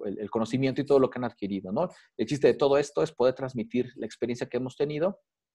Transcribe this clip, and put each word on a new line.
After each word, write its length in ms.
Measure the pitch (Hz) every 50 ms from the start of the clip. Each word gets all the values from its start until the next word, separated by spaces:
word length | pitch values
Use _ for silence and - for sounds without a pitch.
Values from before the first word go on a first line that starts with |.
| 107
el, 140 | 104 95 -
el 100 | 107 101
conocimiento 500 | - 113 113 110 - 131 135 135 127 143
y 60 | 135
todo 140 | 135 143 135
lo 100 | 131 120
que 80 | -
han 80 | 123 123
adquirido, 460 | 113 - - 104 95 101 95 98 92
¿no? 180 | 101 139 175 175 - - - _ _
El 120 | - 113
chiste 180 | 113 147 135 147
de 60 | 127 113
todo 240 | - 151 139 139
esto 240 | 143 147 - - 156
es 100 | 160 156
poder 220 | - - 123 127 127
transmitir 580 | - 135 127 - 117 110 - - 123 120 123 -
la 100 | - 117
experiencia 420 | 110 - - 120 117 123 120 135
que 100 | - -
hemos 180 | 123 127 127 -
tenido, 440 | - 143 147 151 147 165 196 196 - _ _ _ _ _ _